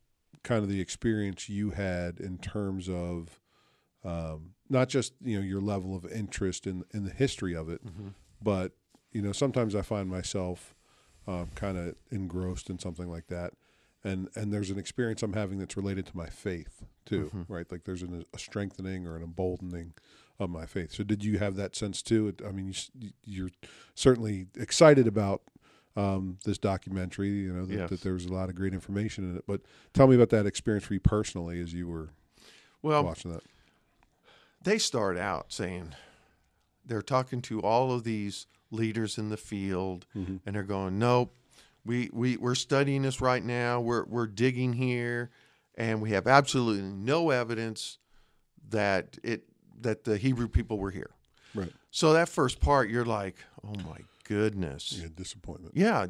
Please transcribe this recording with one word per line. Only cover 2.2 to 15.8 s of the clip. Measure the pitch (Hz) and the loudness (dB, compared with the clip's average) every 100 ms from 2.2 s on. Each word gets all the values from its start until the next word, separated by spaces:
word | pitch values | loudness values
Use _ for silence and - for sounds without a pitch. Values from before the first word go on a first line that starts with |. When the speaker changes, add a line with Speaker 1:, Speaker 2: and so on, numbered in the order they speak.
| 95 90 | -8 -8
Speaker 1:
terms | - 107 98 95 90 | -8 -4 -4 -4 -4
of, | 90 87 87 85 - _ _ _ _ _ _ | -4 -4 -6 -8 -16 _ _ _ _ _ _
um, | 92 85 80 78 82 - - | -8 -6 -6 -8 -14 -18 0
not | 135 131 | 2 4
just, | 135 - - | 2 -2 -4
you | 127 104 | -4 -2
know, | |
your | 95 98 | 0 -2
level | 101 98 92 95 | 0 -2 -2 -6
of | 85 | -8
interest | 110 101 - 95 87 98 | -8 -6 -2 -2 -2 -4
in, | 92 - | -6 -6
in | 107 | -6
the | 95 | -6
history | - 135 - 95 | 0 0 0 -4
of | 82 80 | -4 -6
it, | 85 107 | -8 -10
Speaker 2:
Mm-hmm. | 85 101 - _ - | -12 -14 -16 _ -6
Speaker 1:
but, | 107 95 92 - _ _ _ | 0 0 0 -6 _ _ _
you | 113 | -4
know, | 101 | -2
sometimes | 101 139 123 113 101 | 0 0 2 2 0
I | |
find | 95 107 95 | -2 -2 -2
myself, | 92 92 98 90 87 - - _ _ _ _ - | -4 -4 -4 -4 -6 -12 -20 _ _ _ _ -8
um, | 90 85 - | -6 -6 -6
kinda | 101 92 85 - - | -4 -4 -6 -8 -8
engrossed | 101 92 90 92 92 - | -6 -6 -4 -4 -6 -8
in | 90 | -8
something | 92 82 90 | -8 -8 -8
like | 82 - | -10 -8
that. | 87 87 - _ _ _ _ | -8 -8 -10 _ _ _ _
And, | 101 95 95 - | -6 -4 -6 -6
and | 104 | -4
there's | 101 95 | -2 -2
an | 98 | -4
experience | - - 120 107 | -6 -2 -2 -2
I'm | 110 | -2
having | 104 101 98 | -2 -2 -4
that's | 92 | -6
related | - | -4